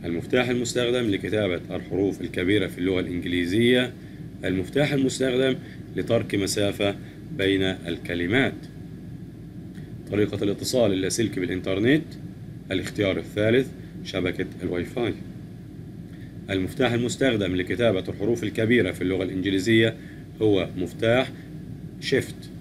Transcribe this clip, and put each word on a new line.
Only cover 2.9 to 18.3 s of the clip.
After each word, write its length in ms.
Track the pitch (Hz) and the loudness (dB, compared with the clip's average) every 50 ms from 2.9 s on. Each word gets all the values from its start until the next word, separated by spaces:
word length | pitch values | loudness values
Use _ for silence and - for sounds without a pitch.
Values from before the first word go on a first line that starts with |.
| 95 92 | 2 2
الإنجليزية. 920 | 90 82 90 87 82 90 85 90 87 85 92 110 117 120 123 123 127 123 - - - - - - - - - - - | 0 0 -4 -4 -2 0 0 0 0 2 2 4 6 6 6 4 4 0 -4 -12 -14 -14 -14 -12 -12 -12 -12 -6 -2
المفتاح 480 | 92 92 95 90 87 - 135 151 135 | 0 0 0 0 0 0 2 2 2
المستخدم 640 | 143 135 135 131 - - 131 131 123 127 135 131 131 - - - - - - - - | 2 2 2 2 2 0 0 2 2 2 2 2 2 -2 -6 -12 -14 -14 -14 -8 -6
لترك 380 | 95 90 - 117 117 110 - - | -6 0 2 2 2 2 2 0
مسافة 640 | 104 95 87 - 110 101 101 95 - 104 101 98 - - - - - - - - - | 0 0 0 2 2 2 0 2 0 0 0 0 -2 -8 -14 -14 -14 -12 -10 -4 0
بين 240 | 98 95 98 95 | 4 4 4 4
الكلمات. 920 | 95 95 92 92 - 85 85 - - - 87 85 87 87 107 135 131 101 - - - - - - - - - - - - - - - - - - - - - - - - - - - - - - - - | 4 2 0 -2 -4 -4 -4 -4 -4 -4 -2 -2 0 2 4 4 4 2 0 -4 -12 -14 -14 -14 -14 -12 -14 -14 -12 -12 -12 -12 -12 -14 -14 -14 -14 -14 -14 -12 -12 -12 -12 -12 -12 -12 -12 -12 -8 -4
طريقة 340 | 98 98 104 - 104 101 107 | 0 2 2 2 0 -2 -2
الاتصال 480 | 101 98 - - - - 127 117 101 | -2 -2 -2 -4 0 2 4 4 4
اللاسلكي 480 | 95 95 95 92 - - 117 107 - 95 | 4 2 0 0 0 0 0 0 0 -2
بالإنترنت. 640 | 90 87 90 92 - 98 95 98 107 123 147 160 160 - - - - - - - - - - - - - | -2 -2 -2 -2 -2 -2 0 2 4 4 4 4 2 -2 -12 -12 -12 -12 -12 -12 -14 -14 -14 -14 -8 -4
الاختيار 460 | 95 90 - - - - 104 95 92 85 | -4 -2 -2 -4 -2 0 2 2 2 0
الثالث، 500 | 80 - - 104 107 110 117 131 131 - - - - - - - - | -4 -4 -2 0 4 4 4 4 4 2 -6 -14 -14 -14 -12 -12 -10
شبكة 420 | - - 95 90 90 87 - 92 - - - | -4 -4 -2 0 0 -2 -2 -6 -6 -6 -6
الواي 220 | 90 85 87 90 85 | -4 -4 -2 -2 -4
فاي. 300 | - - 123 120 104 82 - - - - - - - - - - - - - - - - - - - - - - - - - - - | -4 -4 -2 -2 -2 -2 -4 -10 -12 -12 -12 -14 -14 -14 -14 -14 -14 -14 -14 -14 -14 -14 -14 -14 -14 -14 -14 -14 -14 -14 -14 -6 -4
المفتاح 420 | 98 95 92 87 - - 131 117 | -2 -2 -2 -2 0 2 2 2
المستخدم 640 | 117 117 123 120 - - 135 135 117 104 98 87 92 | 4 2 0 0 0 2 2 2 4 2 2 2 2
لكتابة 480 | 90 90 95 98 87 117 113 98 92 85 - | 0 0 0 0 2 4 4 4 2 0 -4
الحروف 340 | 90 90 98 110 | -4 -2 0 0